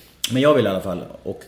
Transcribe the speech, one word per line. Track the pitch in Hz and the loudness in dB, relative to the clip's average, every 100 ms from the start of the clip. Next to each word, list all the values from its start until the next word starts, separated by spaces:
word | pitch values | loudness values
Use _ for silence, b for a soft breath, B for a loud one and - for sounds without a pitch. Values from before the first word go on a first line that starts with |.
| B B - | B B -4
Men | 123 | 2
jag | 143 | 4
vill | 143 107 | 4 2
i | |
alla | 95 | 0
fall, | 95 90 - - | -4 -6 -8 -12
och | - - | -12 -12